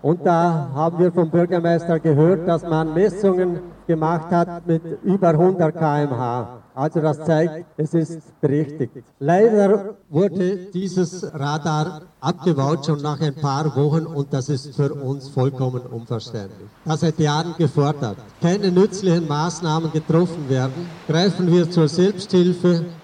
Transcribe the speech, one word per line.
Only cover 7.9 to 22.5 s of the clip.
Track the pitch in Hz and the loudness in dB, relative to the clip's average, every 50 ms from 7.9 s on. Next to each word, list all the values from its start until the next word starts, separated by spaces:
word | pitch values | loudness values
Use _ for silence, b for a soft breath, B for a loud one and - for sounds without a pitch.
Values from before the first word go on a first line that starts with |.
| - | 0
ist | 165 160 160 165 160 - - _ _ | 0 0 -2 -6 -14 -16 -20 _ _
berechtigt. | - 143 139 147 151 131 147 156 131 117 _ 131 - _ _ | -2 0 0 0 -2 -4 -4 -6 -6 -6 _ -18 -20 _ _
Leider | _ 135 147 170 190 220 233 214 208 202 190 208 202 190 202 208 - _ _ | _ 0 2 4 6 6 6 6 4 4 4 2 2 0 -6 -14 -16 _ _
wurde | 151 151 196 196 - 190 180 180 202 185 180 202 | 0 0 0 2 0 -2 -2 -2 -2 -6 -10 -8
dieses | 190 180 196 185 180 185 180 170 180 180 202 - - | -8 -6 -6 -2 0 0 -2 -2 -2 -10 -10 -10 -6
Radar | 151 139 143 151 156 147 165 156 151 156 175 170 156 - - _ _ | -6 -4 -2 -4 -2 -2 -2 -2 -2 -2 -4 -6 -12 -18 -20 _ _
abgebaut | 127 147 - - - 180 160 135 135 139 160 135 135 | -4 -4 -4 0 0 0 0 2 2 0 0 -2 0
schon | 170 156 143 | -2 -2 -2
nach | 143 151 147 135 | -2 -4 -4 -2
ein | 160 151 139 | -2 -4 -2
paar | - 147 143 135 143 156 156 - | -2 -4 -2 -2 0 -2 -2 0
Wochen | 135 143 151 151 165 156 | 2 2 2 2 0 -2
und | 147 165 143 139 139 | -2 -6 -6 -4 -2
das | 139 135 131 143 | -4 -4 -2 -2
ist | 147 127 - 151 131 | -4 -4 -6 -8 -2
für | - 143 139 - | -2 -2 0 -2
uns | 143 139 127 139 139 127 | -4 -6 -6 -6 -6 -8
vollkommen | 139 143 135 127 139 127 127 131 127 127 123 | -6 -2 0 0 0 0 -2 -4 -2 -2 -6
unverständlich. | 123 - 113 113 117 - 123 110 - 120 117 110 98 95 92 95 95 - - - - | -8 -8 -10 -12 -8 -6 -8 -8 -6 -8 -10 -10 -10 -10 -14 -18 -20 -20 -20 -12 -4
Da | - 156 | -4 -2
seit | 156 175 160 151 | 0 0 -2 0
Jahren | - 156 147 147 151 170 175 160 | 2 0 0 0 -2 -2 -4 -2
gefordert, | - 165 135 - 151 143 143 151 143 139 110 98 - - - - - | 0 0 2 2 2 0 0 0 -2 -4 -6 -6 -10 -14 -20 -10 -2
keine | - 170 180 202 - 190 | 0 0 0 2 2 2
nützlichen | 180 180 196 214 180 - 196 185 170 175 165 | 4 4 4 4 2 -2 0 2 2 2 0
Maßnahmen | 151 147 147 156 175 170 - 180 160 151 160 165 156 | -2 -2 -2 -2 -4 -4 -4 -2 0 0 0 -2 -2
getroffen | 156 160 156 - 160 165 180 175 165 170 147 | -4 -4 -2 2 2 2 2 2 -2 -8 -4
werden, | 131 135 131 127 131 131 165 175 175 - - - | -2 0 0 0 -2 -4 -8 -10 -12 -14 -14 -6
greifen | - 156 165 185 208 - - 180 170 | -2 0 2 2 2 0 0 2 4
wir | 170 180 170 165 | 4 4 4 2
zur | 175 170 160 | 2 2 2
Selbsthilfe | 143 - 180 180 196 202 180 - - - 180 175 180 | 2 4 2 2 2 2 -2 -6 0 2 4 4 4